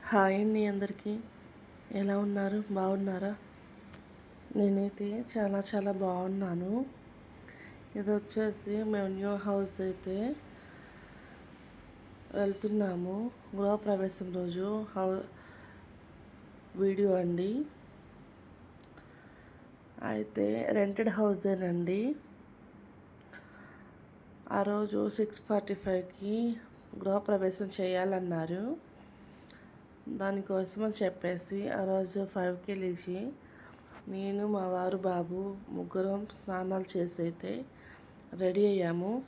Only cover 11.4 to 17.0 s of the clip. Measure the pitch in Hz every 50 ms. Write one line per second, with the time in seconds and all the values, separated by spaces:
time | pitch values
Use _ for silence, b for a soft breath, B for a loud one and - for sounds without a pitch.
11.4 | B B B - - - - - - - - - - - - - - - - 196
12.4 | 202 196 196 190 - 214 208 214 208 190 180 175 180 180 190 202 226 247 - -
13.4 | - - - 196 202 202 208 208 208 214 202 190 190 190 190 - 196 180 175 180
14.4 | 180 175 175 180 190 202 214 214 220 208 - 196 185 185 185 190 - - - B
15.4 | B B B B B B B B B - - - - - - - - - - -
16.4 | - - - - - - - 180 196 196 196 190